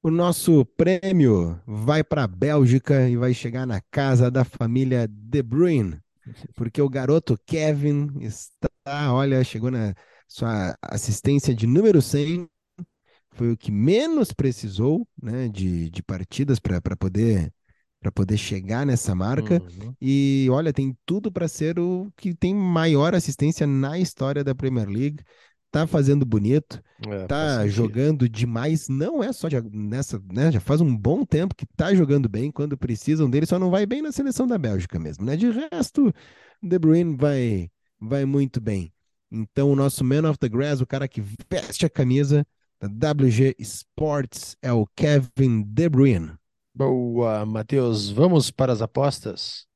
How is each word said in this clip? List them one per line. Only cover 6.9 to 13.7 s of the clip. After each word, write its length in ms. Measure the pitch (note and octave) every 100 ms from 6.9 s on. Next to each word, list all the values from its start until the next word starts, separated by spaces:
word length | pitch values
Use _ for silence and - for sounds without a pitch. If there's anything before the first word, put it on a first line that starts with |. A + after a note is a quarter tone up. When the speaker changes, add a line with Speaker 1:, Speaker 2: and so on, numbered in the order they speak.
| C3 B2+ D#3 - A#2
Speaker 1:
Kevin 680 | _ E3 D#3 D3 D3 D3 D3 C#3
está, 920 | A#2 G#2+ - _ - _ - C#3+ D3
olha, 320 | B2 C#3 C3
chegou 260 | B2+ A2 A#2+
na 240 | B2+ G#2+ F#2+ _ _ _
sua 480 | - A2+ G#2+ F#2 -
assistência 760 | - A2+ - G#2 - C#3+ C#3
de 120 | A#2 A2+
número 340 | C#3 A3 F3+
cem, 460 | C3+ C#3+ D3 F3 F3 _ _ _ F3 _ _ _ _
foi 200 | - A#2+
o 40 | A#2
que 140 | -